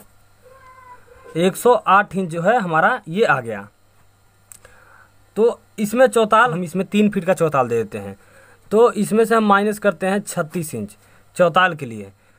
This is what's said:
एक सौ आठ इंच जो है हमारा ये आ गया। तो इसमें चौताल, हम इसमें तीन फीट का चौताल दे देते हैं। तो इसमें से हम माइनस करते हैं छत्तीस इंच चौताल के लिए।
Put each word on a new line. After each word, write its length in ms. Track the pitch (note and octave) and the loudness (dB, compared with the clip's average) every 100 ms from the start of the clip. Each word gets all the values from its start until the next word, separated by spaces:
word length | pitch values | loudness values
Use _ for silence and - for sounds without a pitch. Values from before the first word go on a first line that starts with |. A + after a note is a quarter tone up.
| - _ _ _ B4+ C5 - - - - _ - - | -20 _ _ _ _ -20 -20 -20 -20 -20 _ -20 -12
एक 300 | D#3+ F#3 - | -2 -2 2
सौ 160 | A#3+ | 2
आठ 440 | B3 E3+ F#3+ G3+ F#3+ | 2 4 2 2 -6
इंच 120 | F3+ | -6
जो 120 | E3 | -2
है 160 | F3 A#3+ | 0 0
हमारा 420 | F3 D#3 F#3+ B3+ - | 0 0 0 -2 -6
ये 160 | F3+ | -2
आ 160 | F#3+ C3+ | 0 0
गया। 260 | A#2 G#2 G2+ _ _ _ _ _ _ _ _ - - - _ - _ _ _ - | -4 -10 -14 _ _ _ _ _ _ _ _ -20 -20 -20 _ -20 _ _ _ 0
तो 240 | A#3 - _ - | 0 0 _ -8
इसमें 280 | G#3 A#3+ C4 | -4 2 2
चौताल, 460 | A#3 G#3+ A3 B3 | 4 2 4 2
हम 120 | E3+ | 0
इसमें 220 | E3+ F#3 F#3 | -6 -6 -2
तीन 240 | G#3 G#3 | 2 2
फीट 140 | G3+ | 0
का 100 | F3 | -2
चौताल 340 | F#3 D#3+ C#3 B2 | 0 0 0 0
दे 80 | A#2 | -2
देते 220 | G#2 G#2+ | -4 -10
हैं। 180 | G2 F#2+ _ - _ _ _ | -12 -16 _ -20 _ _ _
तो 180 | G#3 A#3 | 2 2
इसमें 320 | G#3 F3 G#3+ | 2 -2 0
से 100 | A3+ | 2
हम 120 | A3+ G#3+ | 2 2
माइनस 320 | G3 G#3 G#3 | 2 0 -2
करते 280 | G3+ - F#3+ | -4 -2 -4
हैं 140 | G3+ | -4
छत्तीस 520 | G3+ F3+ D#3 F3+ D#3 | -4 -8 -6 -8 -8
इंच 220 | A2+ G2+ - _ _ _ - | -10 -10 -14 _ _ _ 0
चौताल 380 | F3 F3+ F3+ | 2 2 0
के 120 | D3+ C3 | -2 -12
लिए। 240 | A2 G2 _ _ | -14 -16 _ _